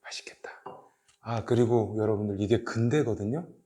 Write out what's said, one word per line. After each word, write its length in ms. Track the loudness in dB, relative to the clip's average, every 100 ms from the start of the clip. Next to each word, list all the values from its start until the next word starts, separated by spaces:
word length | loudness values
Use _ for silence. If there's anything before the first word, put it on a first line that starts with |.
맛있겠다. 480 | -14 -16 -16 -18 -18 -18 -18 -18 -20 _ _ _
아, 240 | -6 -6
그리고 520 | 0 4 4 4 2 0
여러분들, 420 | 0 0 -2 -2
이게 220 | 2 2
근대거든요. 800 | 2 0 2 2 0 -2 -2 -4 -6 -16